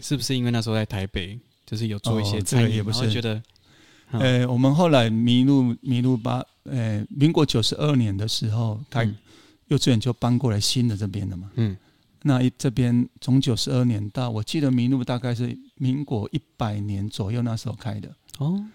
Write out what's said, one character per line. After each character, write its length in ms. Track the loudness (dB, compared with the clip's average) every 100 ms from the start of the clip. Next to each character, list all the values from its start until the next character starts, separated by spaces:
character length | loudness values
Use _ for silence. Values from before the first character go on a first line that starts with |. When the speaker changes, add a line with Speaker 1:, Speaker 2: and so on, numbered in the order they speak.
Speaker 1:
是 140 | -6 -4
不 60 |
是 140 | -2 -2
因 60 |
为 80 | 0
那 100 | 0
时 80 | 0
候 60 |
在 100 | -2
台 220 | -2 -4 -4
北， 320 | -6 -8 -10 -18 _
就 120 | -10 -4
是 100 | -4
有 100 | -4
做 200 | -2 0
一 40 |
些 180 | 0 -2
餐 180 | 0 2
饮， 40 | 2
Speaker 2:
哦， 0 |
这 20 |
个 60 |
也 80 | 2
不 80 | -2
是。 80 | 0
Speaker 1:
然 80 | 0
后 60 |
觉 100 | 0
得， 180 | -2 -4 -8 _ _ -20 -20 _ -8
嗯。 100 | 0
Speaker 2:
呃， 260 | 2 2 2
我 100 | 2
们 160 | 4
后 140 | 4 6
来 200 | 6 4
麋 360 | 2 4 4
鹿， 280 | 6 6 4 0
麋 180 | -2 0
鹿 140 | 2 0
八， 280 | 0 -4 -6 _
呃， 420 | -8 -4 -2 -2 -4
民 220 | 2 2
国 140 | 4 2
九 160 | 2
十 140 | 0 0
二 180 | 0
年 220 | 2 2 0
的 100 | -4
时 240 | -4 -2
候， 320 | -2 -2 -4 -6
开 140 | -2
Speaker 1:
嗯。 120 | -2 -2 _ -20 -20 _ -2
Speaker 2:
幼 80 | 0
稚 140 | 2
园 80 | 2
就 140 | 0
搬 260 | -2 0 2
过 140 | 2
来 80 | 0
新 260 | 0 0 0
的 100 | 0
这 120 | -4
边 200 | -4 -6
了 80 | -8
嘛。 140 | -8 -2
Speaker 1:
嗯。 200 | -2 -4 _ _ _ _
Speaker 2:
那 180 | 0 2
一， 120 | 2 0
这 140 | -2
边 380 | 0 2 2 0 -4
从 200 | 0 2
九 160 | 2 0
十 160 | 0
二 120 | 0
年 240 | 2 0 -4
到， 200 | -6 -4
我 100 | -4
记 200 | -4 0
得 100 | 2
麋 180 | 2 2
鹿 140 | 0
大 160 | 0 -4
概 160 | -2
是 240 | -4 -4 -6 -14
民 300 | -4 -2 -2
国 240 | -2 -4 -4
一 100 | -6 -8 -6
百 220 | -4 -4
年 300 | -4 -4 -4
左 220 | -4 -4
右 100 | -2
那 140 | -2 -4
时 120 | -6
候 60 |
开 240 | -8 -8 -8
的。 100 | -10 -16 _ -6
Speaker 1:
哦。 260 | -2 -2 -4